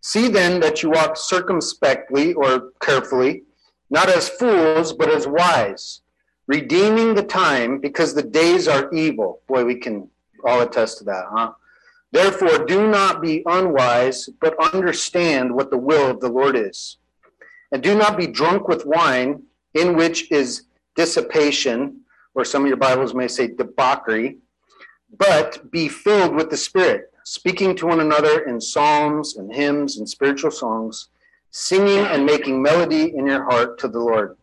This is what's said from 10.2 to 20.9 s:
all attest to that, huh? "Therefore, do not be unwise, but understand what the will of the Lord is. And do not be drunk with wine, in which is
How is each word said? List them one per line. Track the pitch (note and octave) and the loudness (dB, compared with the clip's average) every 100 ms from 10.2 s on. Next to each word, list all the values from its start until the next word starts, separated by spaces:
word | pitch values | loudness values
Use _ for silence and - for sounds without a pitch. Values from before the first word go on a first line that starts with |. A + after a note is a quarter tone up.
| _ _ | _ _
all | B2+ B2 | -2 0
attest | A#2+ B2 A2 - | 0 0 -2 -4
to | |
that, | G2+ F#2+ F#2 | -8 -8 -6
huh? | G#2+ A#2 - _ _ _ _ _ | -4 -4 -8 _ _ _ _ _
"Therefore, | D#3 F#3+ - F3+ D#3 | 0 2 2 2 2
do | C#3+ F#3 A3 | 2 0 2
not | G#3 G3 - | 2 2 0
be | E3 D#3 E3+ | -4 -4 0
unwise, | F3 F#3 C#3 B2 A#2+ B2+ B2+ - - | 0 2 2 2 2 0 -2 -12 -2
but | D#3+ D#3+ D#3+ | -2 2 0
understand | F3+ F3+ - - F3+ E3+ C#3+ B2+ | 0 -2 -2 -4 0 0 0 0
what | A#2+ C#3 | -2 -2
the | C3 | -2
will | C3 D#3 C3+ | 2 2 2
of | B2 | 0
the | B2+ | -2
Lord | A#2+ C#3 B2+ | 0 2 0
is. | G2+ - - - _ _ _ _ - - _ | -2 -8 -18 -18 _ _ _ _ -20 -20 _
And | C3+ | -4
do | D3+ G#3 | 0 2
not | G#3 F3 | 2 0
be | E3 | -6
drunk | A2+ D#3 G3 - | -2 0 0 -2
with | D#3+ C#3+ | -4 0
wine, | D#3 D#3+ B2+ B2+ C#3+ - _ _ | 0 2 0 -2 -4 -12 _ _
in | D3+ F3 E3 | 0 2 2
which | E3 E3 - | 2 0 -2
is | D3+ B2+ - _ _ _ | 0 0 -6 _ _ _